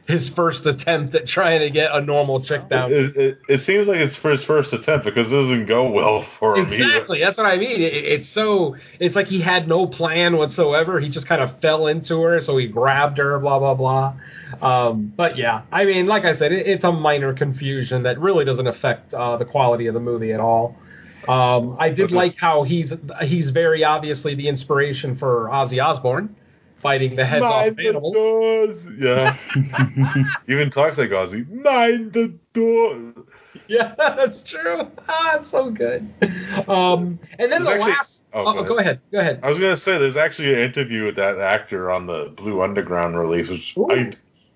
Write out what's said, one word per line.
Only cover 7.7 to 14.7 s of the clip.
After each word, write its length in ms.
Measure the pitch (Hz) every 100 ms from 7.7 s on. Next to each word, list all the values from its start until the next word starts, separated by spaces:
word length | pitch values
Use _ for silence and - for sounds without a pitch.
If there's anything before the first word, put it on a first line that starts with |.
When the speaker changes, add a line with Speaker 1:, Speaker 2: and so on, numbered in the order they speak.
| 226
Speaker 1:
It, 140 | 165
it, 100 | 147
it's 240 | 143 147 -
so, 480 | 214 214 196 160 131 - -
it's 160 | 180 196
like 100 | 196
he 140 | 190
had 260 | 170 180 160
no 200 | 165 180
plan 500 | - 165 165 175 170
whatsoever. 640 | 151 - 151 147 165 175
He 80 | 147
just 180 | 151 -
kind 140 | 165
of 180 | 131 -
fell 260 | 160 156 156
into 340 | 160 160 165
her, 220 | 165 170
so 160 | 151 135
he 80 | 117
grabbed 480 | 110 135 135 147 143
her, 220 | 143 143
blah, 180 | 143 135
blah, 160 | 139
blah. 400 | 131 131 135 135 135 - - - 127
Um, 520 | 135